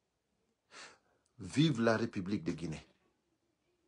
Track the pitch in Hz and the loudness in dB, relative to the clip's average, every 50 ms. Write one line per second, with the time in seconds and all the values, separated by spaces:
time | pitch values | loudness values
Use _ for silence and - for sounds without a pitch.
0 | _ _ _ _ _ _ _ _ _ _ _ _ _ _ - - - - - _ | _ _ _ _ _ _ _ _ _ _ _ _ _ _ -20 -18 -18 -18 -20 _
1 | _ _ _ _ _ _ _ - 98 90 80 135 156 165 131 110 117 117 110 107 | _ _ _ _ _ _ _ -16 -14 -2 2 4 4 4 4 4 4 4 4 2
2 | 113 113 - 107 87 95 107 92 80 82 78 78 82 80 76 76 - - _ _ | 0 -2 -4 -6 -4 -2 -4 -2 -2 -2 -4 -4 -4 -6 -8 -8 -12 -16 _ _
3 | _ _ _ _ _ _ _ _ _ _ _ _ _ _ _ _ _ | _ _ _ _ _ _ _ _ _ _ _ _ _ _ _ _ _